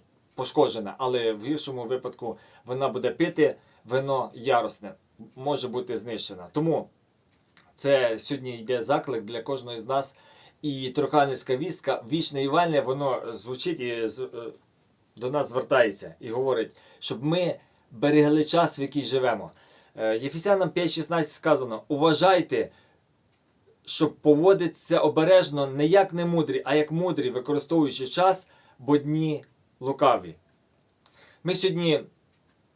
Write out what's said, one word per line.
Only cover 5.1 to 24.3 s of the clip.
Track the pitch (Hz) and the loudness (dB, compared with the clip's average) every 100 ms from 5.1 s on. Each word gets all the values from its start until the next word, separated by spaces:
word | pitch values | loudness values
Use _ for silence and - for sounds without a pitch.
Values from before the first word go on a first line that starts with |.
| - 110 127 | -20 -20 -8
може | 139 135 123 | -4 -4 -4
бути | 120 123 113 | -6 -6 -8
знищена. | 117 104 - 92 87 | -8 -8 -8 -12 -8
Тому | 151 160 135 104 _ _ _ _ _ _ _ _ - | -2 0 0 -4 _ _ _ _ _ _ _ _ -6
це | 139 135 123 110 | 2 2 2 -2
сьогодні | - 131 127 117 | -6 -8 -8 -8
йде | 113 123 | -4 -2
заклик | 113 151 151 117 | 0 -2 -2 -6
для | 104 117 | -6 -8
кожного | - 135 120 117 | -6 -8 -8 -10
з | 110 | -4
нас. | 139 135 - - - - _ | -4 -4 -10 -20 -20 -20 _
І | 151 135 127 | -8 -6 -6
труханівська | 139 135 151 139 127 - 127 | -2 0 2 2 0 -2 -2
вістка, | 175 - - 107 113 | -4 -6 -4 -4 -2
вічне | 160 156 143 | -2 -2 -2
Євангеліє, | 139 156 170 143 | 0 2 2 2
воно | 123 139 139 - 117 | 0 0 -2 -4 -6
звучить | 113 113 127 185 151 | -12 -10 -6 -6 -4
і | 123 117 110 | -6 -4 -4
з-, | 113 | -6
е, | 127 113 95 - _ _ _ _ _ - | -10 -10 -14 -14 _ _ _ _ _ -10
до | 123 | -4
нас | 147 127 | -2 -2
звертається | 123 - 135 113 98 82 - | -4 2 4 4 0 -12 -14
і | 120 | -8
говорить, | 120 135 117 107 - - - | -2 0 0 -2 -8 -20 -12
щоб | - 113 | -10 -6
ми | 143 175 170 - _ _ _ | -2 0 0 -4 _ _ _
берегли | 107 143 151 147 156 | -2 4 6 6 4
час, | 151 170 160 - | 2 2 2 0
в | |
який | 139 147 | -4 -4
живемо. | 117 131 123 104 82 - _ _ _ 113 | -2 0 0 -2 -6 -18 _ _ _ -6
Е, | 113 113 | -2 -2
Єфесянам | 135 160 196 196 170 | -4 -2 2 2 2
п'ять | 180 170 | 0 0
шістнадцять | 165 156 170 151 | 0 -2 -2 -2
сказано: | - 160 139 123 107 - | -2 2 2 0 -8 -4
"Уважайте, | 143 160 151 180 180 151 117 95 _ _ _ _ _ _ _ _ _ _ _ | 2 4 4 4 4 2 -2 -2 _ _ _ _ _ _ _ _ _ _ _
щоб | - - 151 | -8 -2 -2
поводитися | - 151 | 2 4